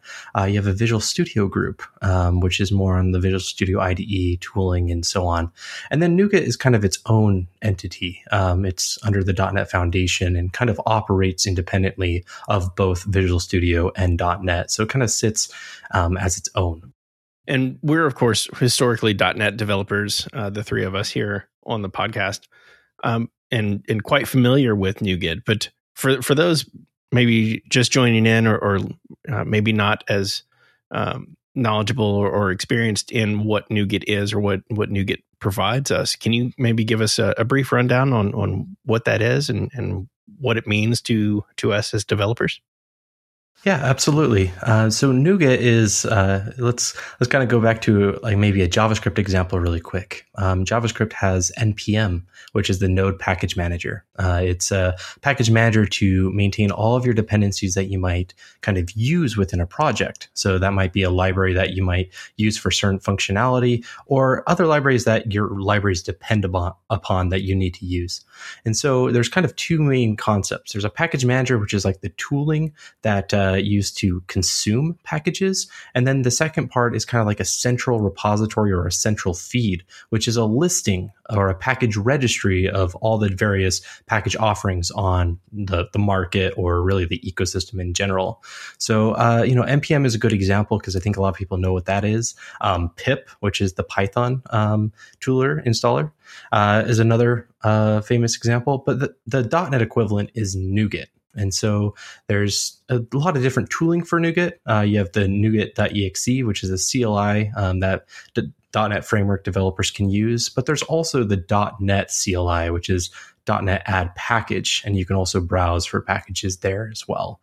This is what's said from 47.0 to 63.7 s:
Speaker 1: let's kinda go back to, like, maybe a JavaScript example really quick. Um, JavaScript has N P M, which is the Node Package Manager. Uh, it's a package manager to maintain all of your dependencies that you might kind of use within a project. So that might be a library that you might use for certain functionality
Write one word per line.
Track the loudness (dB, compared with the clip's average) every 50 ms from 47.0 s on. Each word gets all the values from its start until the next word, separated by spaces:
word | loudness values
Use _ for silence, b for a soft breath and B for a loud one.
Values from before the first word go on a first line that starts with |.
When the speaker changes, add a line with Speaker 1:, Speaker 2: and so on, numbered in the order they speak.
| B B B B
Speaker 1:
let's | 0 2
kinda | 2 2 2 4
go | 4 4
back | 4 4 2 2 4
to, | 4 4 4 4 2 0 -2
like, | -2 0 2 4
maybe | 4 4 4 4
a | 2 2
JavaScript | 2 2 2 2 2 0 -2 -2 -2 -2
example | -2 0 0 0 0 0 0 0
really | 0 0 0 -2
quick. | -4 -6 -8 -8 -8 -10 -14 -16 -18 _ _
Um, | -4 -2 0 0 0 0
JavaScript | 0 0 0 0 0 -2 -2 -2 -4 -2
has | -2 0 0 2 2 0 -2 -2 -2
N | 0 0 0
P | -2 -2 0 0
M, | 2 2 0 -2 -4 -6 -8 B B B B
which | B -2 0 0
is | 0 0
the | 2 2
Node | 2 2 2 0 -2 -2
Package | 0 0 0 0 -2 -4 -4 -4
Manager. | -4 -4 -4 -4 -6 -8 -10 -10 -12 _ _ -4
Uh, | -2 0 0 2 0
it's | 0 0 -2 -2 -2
a | 0 0 0 0 -2 -4 B B B B
package | -2 0 0 2 2 4
manager | 4 4 4 4 4 4 2
to | 2 0 0 2 2 4 4 2 2 2
maintain | 2 0 0 2 0 0 0
all | 0 0 0 0 2
of | 2 2
your | 2 2
dependencies | 0 0 2 2 2 2 2 0 -2 -4 -2 -2
that | -2 -2
you | -2 -2 -2
might | -2 0 0 -2 -2 -4 -8 B B B B B
kind | B -2 0 0
of | -2 -2
use | -2 -2 0 0 2 2 0 0 0
within | 0 0 0 0 -2
a | -2
project. | -2 -2 0 0 0 0 0 -2 -4 -6 -10 -18 -12 -8
So | -4 0 0 2 2
that | 2 2 2
might | 2 0 0 0
be | 0
a | 0 2
library | 2 2 2 2 2 2 0 2 2
that | 0 0 0
you | -2 -2
might | 0 0 0 0 -2 -4 B B B B B
use | B 0 0 0 0
for | -2 -2
certain | 0 0 2 0 0 0
functionality | 0 -2 0 0 0 0 0 2 2 2 2 2 2 2